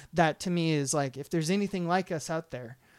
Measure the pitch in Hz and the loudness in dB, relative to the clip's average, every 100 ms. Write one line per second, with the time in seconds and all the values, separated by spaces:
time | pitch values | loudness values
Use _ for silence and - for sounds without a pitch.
0 | - 165 160 147 190 175 165 151 139 156 | -6 2 2 2 -2 0 2 2 2 0
1 | 139 131 143 170 156 196 202 190 170 180 | -2 -4 -4 -2 2 2 0 -2 0 0
2 | 185 165 - 160 165 123 127 131 _ | 0 -4 -4 -6 -6 -10 -12 -14 _